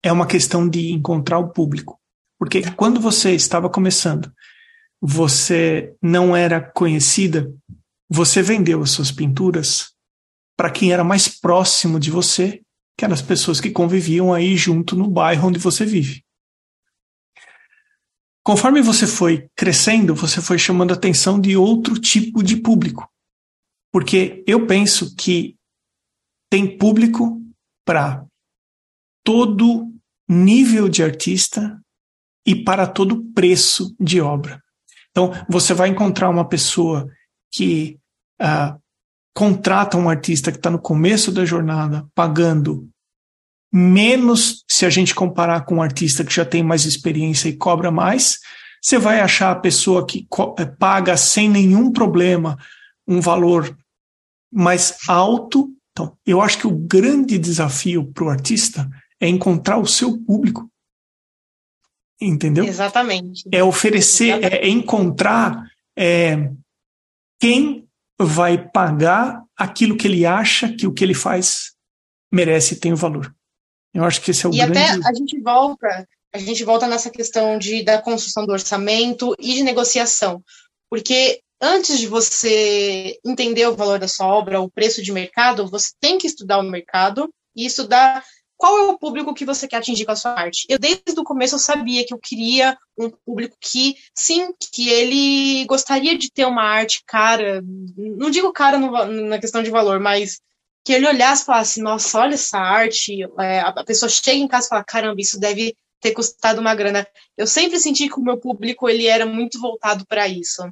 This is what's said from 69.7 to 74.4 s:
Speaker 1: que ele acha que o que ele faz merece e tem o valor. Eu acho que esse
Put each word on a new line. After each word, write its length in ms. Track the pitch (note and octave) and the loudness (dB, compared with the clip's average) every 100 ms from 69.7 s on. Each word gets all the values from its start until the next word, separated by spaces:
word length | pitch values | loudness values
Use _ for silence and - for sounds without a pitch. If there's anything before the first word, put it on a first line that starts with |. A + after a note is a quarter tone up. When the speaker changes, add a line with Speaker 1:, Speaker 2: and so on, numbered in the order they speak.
| - A3 G#3+ | 0 0 2
Speaker 1:
que 100 | G3+ | 0
ele 180 | F3+ E3+ | 2 2
acha 480 | F#3+ A3 - A3+ | 2 0 0 -2
que 120 | - F#3+ | -2 -4
o 80 | |
que 100 | C#3 | 0
ele 100 | F#3+ | 0
faz 600 | D3+ D#3+ F#3 F#3 - - _ _ _ _ _ _ | 0 -2 -2 -2 -4 -10 _ _ _ _ _ _
merece 440 | F3+ E3 D#3+ D#3 E3+ | 0 2 2 0 -2
e 40 | |
tem 140 | E3+ | -2
o 40 | E3 | -2
valor. 360 | E3+ D3+ C3+ _ _ _ _ _ _ | -2 -6 -12 _ _ _ _ _ _
Eu 100 | F3+ | -2
acho 180 | E3+ D3 | -2 -2
que 100 | - | -2
esse 140 | F3 | -2